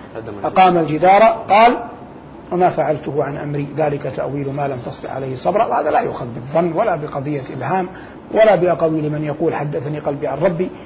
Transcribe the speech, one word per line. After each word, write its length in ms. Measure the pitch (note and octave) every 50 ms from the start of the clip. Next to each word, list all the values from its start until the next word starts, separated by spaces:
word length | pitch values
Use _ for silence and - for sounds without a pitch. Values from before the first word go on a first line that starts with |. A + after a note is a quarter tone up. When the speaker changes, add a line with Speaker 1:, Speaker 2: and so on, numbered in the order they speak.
| - - -
Speaker 1:
هدم 180 | A2+ A2+ A2+ G#2+
الجدار. 180 | - - -
Speaker 2:
أقام 260 | - F#3+ F#3 F3+ F3
الجدار، 440 | E3+ D#3+ D3 D#3 D3+ F3 F#3 G3 G3+ A3 A3+ - - - -
قال: 280 | F#3+ G#3+ A3+ B3 C4 - - - - - - - - - - - - - - -
"وما 180 | F3+ F3 F3+ E3
فعلته 540 | - E3 C#3+ C#3+ D3+ C3+ - D#3+ C#3 D3 C3+
عن 140 | C#3 C#3+
أمري، 300 | D3+ D3+ D3 C#3+ C#3+ C#3+ C#3+ C3+
ذلك 260 | D3+ D#3 D3 C#3+ C#3 C#3+
تأويل 500 | C3+ - D3 C#3+ C3+ C#3 C#3+ C#3 C3+ C3+
ما 140 | C#3+ C#3+
لم 100 | C#3 C3+ B2+ -
تستطع 260 | - C3 - - -
عليه 240 | - C3+ C#3 C3 C3
صبرا". 300 | B2 - F3+ F#3 G#3 A#3
وهذا 260 | - B3 - D3+ D3+
لا 80 | D3 -
يؤخذ 280 | - - A#2 - C#3 A#2+ A2+
بالظن 400 | A#2 A#2 C3+ - E3 F3+ E3+ D#3
ولا 220 | F#3 A#3 G#3 E3+
بقضية 480 | D3+ D3 C#3 - C#3+ C3 D3+ D3 C3+ B2+ - D#3
إبهام 360 | C3 B2 C#3+ F#3 F#3+ F3+ F3+ - - - - - - - -
ولا 240 | - G#3 A3 A3 F#3+
بأقاويل 560 | E3 F3+ F3 E3 - E3+ D#3+ D#3+ D#3+ D3+ D3
من 120 | D3+ D3+ D3+
يقول: 300 | D3+ C#3 - E3 D#3 -
"حدثني 460 | - D3 D3+ E3 D#3+ B2+ D3 D3+ D3+
قلبي 280 | - D#3 C#3+ C#3 D3
عن 100 | C3+ C3+
ربي". 320 | C#3 E3+ G3 E3+ D#3+ F#3 - - - -